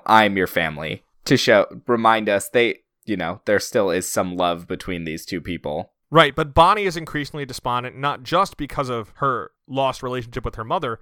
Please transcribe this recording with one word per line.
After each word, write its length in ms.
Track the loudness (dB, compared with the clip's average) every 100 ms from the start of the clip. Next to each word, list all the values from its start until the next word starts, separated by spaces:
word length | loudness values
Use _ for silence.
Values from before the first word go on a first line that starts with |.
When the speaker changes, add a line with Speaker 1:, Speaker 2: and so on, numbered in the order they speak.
| 4
Speaker 1:
"I'm 320 | 6 6 4
your 100 | 0
family," 560 | 0 -2 -4 -8 -10 _ _ 0
to 120 | 2
show, 280 | 6 6 6 -2 -2
remind 420 | 2 4 4 2
us 180 | 0 2
they, 340 | 2 2 0 _ _ -6
you 120 | -4
know, 240 | -4 -6 0
there 140 | 0
still 320 | 2 0 2
is 180 | 0 -2
some 260 | -2 -2 0
love 320 | 0 -2 -6
between 360 | -8 -6 -8
these 220 | -6 -8 -8
two 160 | -8
people. 500 | -6 -8 -6 -8 -8 _ _
Speaker 2:
Right, 240 | 2 4 0
but 180 | 0
Bonnie 320 | 4 4 4 -2
is 100 | -4
increasingly 500 | -6 -8 -8 -8 -10
despondent, 520 | -8 -4 -4 -4 -6
not 240 | -6 -6
just 320 | -2 0 0 -4
because 340 | -8 -6 -4
of 220 | -6 -8 -4
her 360 | -2 -2 -6 _ -8
lost 360 | -2 -2 -2
relationship 420 | -6 -6 -8 -8 -8
with 100 | -8
her 80 |
mother, 360 | -6 -4 -4 -6